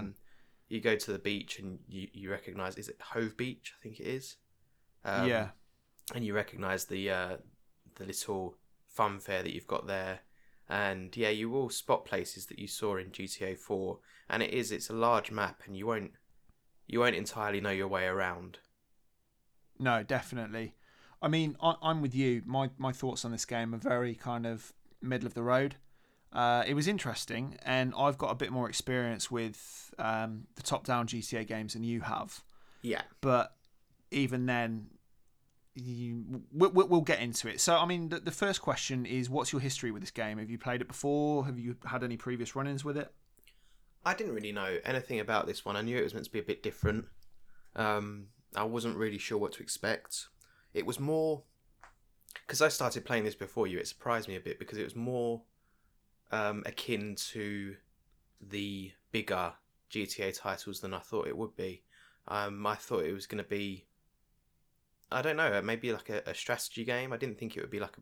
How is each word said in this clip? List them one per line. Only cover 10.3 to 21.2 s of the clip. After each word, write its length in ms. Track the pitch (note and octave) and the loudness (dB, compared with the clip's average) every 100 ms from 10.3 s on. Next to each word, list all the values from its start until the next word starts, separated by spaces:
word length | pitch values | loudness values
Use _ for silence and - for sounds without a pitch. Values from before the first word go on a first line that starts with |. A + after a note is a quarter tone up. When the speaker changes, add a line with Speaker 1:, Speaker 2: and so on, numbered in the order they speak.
| - - - - | -20 -20 -16 -2
Speaker 1:
And 460 | G2 G2+ F#2+ F#2 A#2 | 0 2 0 -6 0
yeah, 120 | A2 | 2
you 200 | A2 A2+ | 2 0
will 200 | C3+ B2 | 0 0
spot 360 | - - B2 - | -2 2 2 2
places 400 | G2 F2+ - - | -2 -2 -8 -12
that 120 | - | -10
you 80 | G2 | -8
saw 280 | - G#2+ F#2+ | -2 -2 -2
in 140 | F#2 | -4
G 160 | - F#2+ | -8 -8
T 160 | - F#2+ | -4 -4
A 100 | F2+ | -4
four. 440 | - G2 F#2 - - - - | -2 -2 -2 -4 -12 -14 -2
And 120 | - | 0
it 100 | A2 | 2
is, 180 | B2 G#2+ | 0 -2
it's 180 | G#2+ - | -4 -4
a 40 | |
large 380 | A2+ A#2 A2+ - | 2 4 4 2
map, 320 | G#2+ G2 - - | -2 -2 -2 -12
and 100 | F#2+ | -6
you 80 | G#2+ | -2
won't, 280 | A2 G2 - _ - _ _ _ _ - | -2 -4 -12 _ -20 _ _ _ _ -2
you 120 | A#2 | 4
won't 160 | A#2+ F2+ | 4 4
entirely 440 | G#2 A2+ G#2 G2+ | 0 -2 0 2
know 100 | G2+ | 2
your 160 | G2 G2 | 0 0
way 180 | F#2+ F#2 | 2 2
around. 540 | F#2+ F#2 F2 F2+ - _ _ _ _ _ _ _ _ _ _ _ - | 2 0 -2 -10 -16 _ _ _ _ _ _ _ _ _ _ _ -2
Speaker 2:
No, 260 | B2+ A2+ | 4 4
definitely. 720 | G#2 B2+ - B2 A2 A2+ A2+ - - - - - | 4 0 0 -6 -4 -6 -6 -10 -20 -20 -20 -2